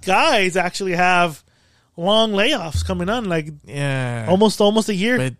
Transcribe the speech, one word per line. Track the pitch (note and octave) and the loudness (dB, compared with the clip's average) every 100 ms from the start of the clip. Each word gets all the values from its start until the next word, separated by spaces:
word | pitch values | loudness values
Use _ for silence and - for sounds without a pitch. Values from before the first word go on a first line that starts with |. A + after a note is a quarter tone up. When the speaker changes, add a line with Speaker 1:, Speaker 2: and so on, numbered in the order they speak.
Speaker 1:
guys | - G3 D#4 A#3+ F#3 F3+ | 0 2 4 2 2 0
actually | F3 - G3 | -4 -4 -4
have | F3 F3+ F3+ F3 D3+ _ _ _ _ _ - | 0 2 2 0 -4 _ _ _ _ _ -6
long | F3 A3 A3+ | 0 2 2
layoffs | G3 A3+ C#4+ E3 - - | 0 0 0 -4 -6 -4
coming | F3+ F3 | -4 -2
on. | B3 G3+ | -4 -2
Like, | E3 D3+ D3 - | -4 -4 -14 -12
Speaker 2:
Yeah. | C#3+ C#3+ C3+ B2+ A#2+ A#2 | -6 -4 -4 -4 -4 0
Speaker 1:
almost, | F#3+ G#3+ - | 4 4 4
almost | G#3 A3 G#3+ | 2 4 0
a | F#3+ | -2
year. | A3 B3 | 0 0
Speaker 2:
But | B2+ | -2